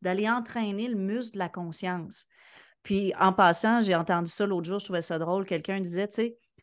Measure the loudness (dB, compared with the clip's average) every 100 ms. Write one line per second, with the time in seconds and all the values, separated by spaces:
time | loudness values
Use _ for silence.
0 | -2 0 0 0 -2 -4 -4 -2 -4 -2
1 | -2 -2 -4 -6 -6 -6 -8 -6 -4 -4
2 | -8 -14 -20 _ -20 -20 -20 _ -2 0
3 | 0 4 4 8 6 6 4 4 4 2
4 | 2 0 0 -2 -2 0 -2 -6 -4 -4
5 | -2 -4 0 -2 -2 -4 -2 -4 -2 -2
6 | -2 -2 -4 -6 _ _